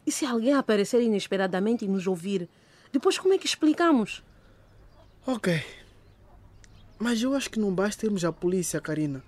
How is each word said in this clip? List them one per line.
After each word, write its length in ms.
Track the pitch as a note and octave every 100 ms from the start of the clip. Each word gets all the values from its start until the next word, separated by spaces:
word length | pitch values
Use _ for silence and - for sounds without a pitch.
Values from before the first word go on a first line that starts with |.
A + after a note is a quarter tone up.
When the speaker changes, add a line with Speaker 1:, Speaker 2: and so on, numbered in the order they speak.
| -
Speaker 1:
E 60 |
se 120 | -
alguém 300 | C#4 A#3 A3+
aparecer 480 | C#4+ - G#3 G3+ A#3+
inesperadamente 840 | A#3+ G3+ - G3 F#3+ F#3 G#3 A#3
e 40 | G3+
nos 180 | G3 F3+
ouvir? 420 | F#3 F3+ G3 F3 _ _ - -
Depois 260 | C#4 F#4+ -
como 160 | F#4+
é 40 | F#4+
que 80 | -
explicamos? 760 | - D#4 D4+ E4+ C4+ G3+ - - - - - - - - - - - -
Speaker 2:
Ok. 340 | A#3+ F#3 D#3+ - - - - - - - - - - - - - -
Mas 200 | A#3 A#3
eu 140 | B3+
acho 160 | C4+ -
que 80 | A3
não 160 | G#3
basta 320 | F3+ G3+ - A3
irmos 180 | G3+
à 80 | E3+
polícia, 480 | E3 F3 F#3+ E3+ D#3+
Karina. 440 | - D#3 D3+ C3+